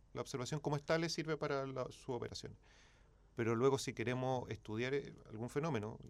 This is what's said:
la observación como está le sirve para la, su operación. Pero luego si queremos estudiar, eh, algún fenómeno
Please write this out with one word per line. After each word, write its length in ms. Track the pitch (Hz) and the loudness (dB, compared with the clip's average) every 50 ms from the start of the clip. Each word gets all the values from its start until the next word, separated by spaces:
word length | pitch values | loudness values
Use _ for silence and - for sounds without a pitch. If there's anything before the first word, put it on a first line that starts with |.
| - - - | -18 -6 -4
la 80 | 123 | -4
observación 380 | 120 - - 123 123 - 156 147 | -4 -2 -2 -4 -2 -2 -2 0
como 160 | - 143 147 | 0 0 0
está 220 | 147 - - 160 | 0 2 4 4
le 120 | 165 170 165 | 4 4 2
sirve 280 | - 170 151 156 151 | 0 -2 -2 -2 -2
para 300 | 143 151 147 143 139 135 | 0 0 0 0 0 0
la, 180 | 135 131 127 123 127 | -2 -2 -2 -4 -4
su 220 | - - - - 127 | -6 -8 -4 -4 -2
operación. 420 | 117 120 117 - - - 107 - - - - - - - - - - - - - - - - - | -2 -2 -4 -6 -6 -8 -10 -12 -14 -20 -20 -20 -20 -20 -20 -20 -20 -20 -20 -20 -20 -20 -8 -2
Pero 200 | - 113 113 117 | 0 2 2 4
luego 220 | 113 127 139 135 | 6 6 6 6
si 160 | - - 135 107 | 6 2 0 -2
queremos 560 | - 113 127 127 127 127 131 131 123 - - | 0 0 0 2 2 2 2 2 0 0 -4
estudiar, 440 | 120 - - 107 107 113 123 127 143 | -6 -8 -6 -4 -2 0 0 0 0
eh, 200 | 139 139 - - - - - | 0 -2 -4 -10 -14 -14 -10
algún 200 | 107 107 120 120 | -8 -6 -6 -2
fenómeno 500 | - 147 156 170 135 110 104 110 120 - 127 | 0 0 2 2 2 0 0 -2 -6 -8 -12